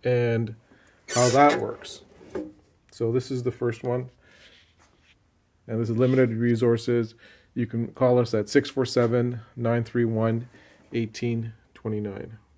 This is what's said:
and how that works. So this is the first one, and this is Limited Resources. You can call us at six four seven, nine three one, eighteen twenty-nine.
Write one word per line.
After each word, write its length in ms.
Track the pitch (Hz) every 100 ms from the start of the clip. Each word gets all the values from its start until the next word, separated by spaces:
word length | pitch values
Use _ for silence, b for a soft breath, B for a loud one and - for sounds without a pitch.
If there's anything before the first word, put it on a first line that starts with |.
and 540 | 127 123 120 117 113 110 b b b b b
how 140 | 123 123
that 300 | 123 147 127
works. 440 | 107 - - - - - - - - - _ _ _
So 200 | - 117
this 200 | 123 123
is 120 | 131
the 80 | 123
first 320 | - 120 113
one, 280 | 123 123 127 _ b b b b b b _ _ _ _ _ _ _ _ -
and 120 | 113
this 100 | 113
is 80 | 113
Limited 340 | 127 131 127
Resources. 840 | 110 120 120 120 117 113 120 113 - b b b
You 120 | - 117
can 240 | 117 117
call 300 | - 131 123
us 140 | 117
at 160 | 110 104
six 200 | 143 135
four 140 | - 120
seven, 540 | - 120 123 120 120 - -
nine 300 | 117 117 113
three 180 | 120
one, 460 | 117 110 113 113 123 B B B _
eighteen 600 | 117 110 - 120 117 113 113 _
twenty-nine. 680 | - 113 107 104 98 - 110 _